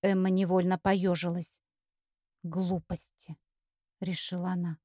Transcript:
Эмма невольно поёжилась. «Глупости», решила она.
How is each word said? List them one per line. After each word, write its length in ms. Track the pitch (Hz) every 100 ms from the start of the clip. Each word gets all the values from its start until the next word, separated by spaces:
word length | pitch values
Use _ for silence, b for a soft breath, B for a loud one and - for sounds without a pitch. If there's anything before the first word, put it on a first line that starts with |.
Эмма 280 | 196 190 190
невольно 480 | 185 190 185 180 185
поёжилась. 840 | 196 196 185 175 175 175 165 - _ _ _ _ _ _ _ _
«Глупости», 960 | 170 165 185 180 - 165 - _ - 156 _ _ _ _ _ _
решила 480 | 190 170 - 180 180
она. 260 | 185 175 160